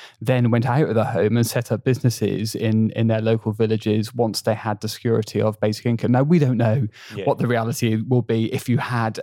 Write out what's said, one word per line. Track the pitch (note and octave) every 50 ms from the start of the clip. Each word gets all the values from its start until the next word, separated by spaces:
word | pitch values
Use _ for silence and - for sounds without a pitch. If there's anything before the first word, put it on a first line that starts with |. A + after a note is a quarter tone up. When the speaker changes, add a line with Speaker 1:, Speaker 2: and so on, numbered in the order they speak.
| - - _ -
Speaker 1:
then | A2 A#2+ B2+ B2+ A#2+ A#2 A#2
went | A#2+ A#2
out | B2+ A#2+ C#3+ D#3+ -
of | A2
the | A2+ G#2
home | - - E2 F#2 G#2+ A2+
and | A#2+ A#2
set | - - B2+ B2 - A#2+
up | G#2 -
businesses | C3 B2+ A#2+ - B2+ - - A2 G2 G2 F#2+ G#2+ A2 -
in, | - A2+ A2+ G#2+ A2 A2 G#2+
in | - - A2+ A2
their | A2 A2
local | A2 A2+ A2+ A2 - A2+
villages | G#2 G#2+ A2+ G#2+ A2 G2+ - A2 G#2+ A2 G#2+ - -
once | A#2+ A#2+ A2 F#2+ - -
they | A#2 G#2+
had | G#2 - A2+ G#2 G2+
the | - G#2+
security | - - - A#2+ A2+ A2 A2 - - G#2
of | A2 G#2+ G#2 -
basic | - G#2+ G#2+ - -
income. | A#2+ A#2 A2+ - G#2+ B2
Now, | B2 C#3
we | D3 F3+ E3+
don't | D3 B2+ B2
know | A2 A#2 A2 A2 C#3+ A#2 G#2 - - - - G#2
Speaker 2:
Yeah. | G2+ F#2+
Speaker 1:
what | C3 C3+ -
the | C3 A#2
reality | A#2+ A#2 A2+ A2+ A2+ - B2 A2+ A2 A2 A2
will | - B2+ B2 A2
be | - A2+ A2+ A2+ - -
if | - - -
you | A#2+ A#2
had | - - A#2+ A#2+ A2+ A2+ G#2 -